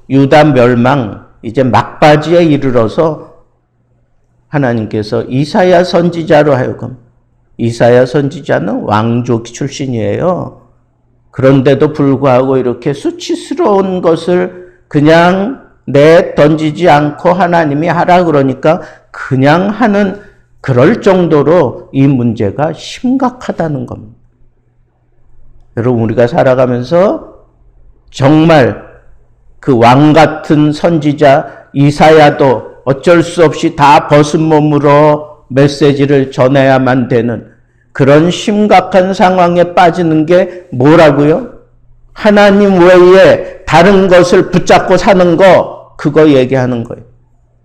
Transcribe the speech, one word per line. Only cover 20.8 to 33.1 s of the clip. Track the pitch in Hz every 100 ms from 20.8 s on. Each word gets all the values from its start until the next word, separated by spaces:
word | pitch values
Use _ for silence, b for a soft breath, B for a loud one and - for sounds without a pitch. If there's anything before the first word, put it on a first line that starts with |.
| 147 233
정도로 | 202 190 175 151 139 175 131 98 -
이 | 135 139
문제가 | 135 120 107 104 92 151
심각하다는 | 156 - - 247 262 254 247 - 196 165 143 120
겁니다. | 101 104 120 _ _ _ _ _ _ _ _ _ _ _ - - - _ -
여러분, | 117 120
우리가 | 113 113 120
살아가면서 | 139 131 127 127 123 123 170 202 311 - - _ _ _ _ _ _ _
정말 | - 131 156 160 160 113 98 - - _ - _ _ _ -
그 | - 123
왕 | 117 127 151
같은 | 151 151 - - 151 151
선지자 | 147 180 165 147 143 151 135 - - _
이사야도 | 135 143 147 156 160 147 - 139 110 - -
어쩔 | - 139 -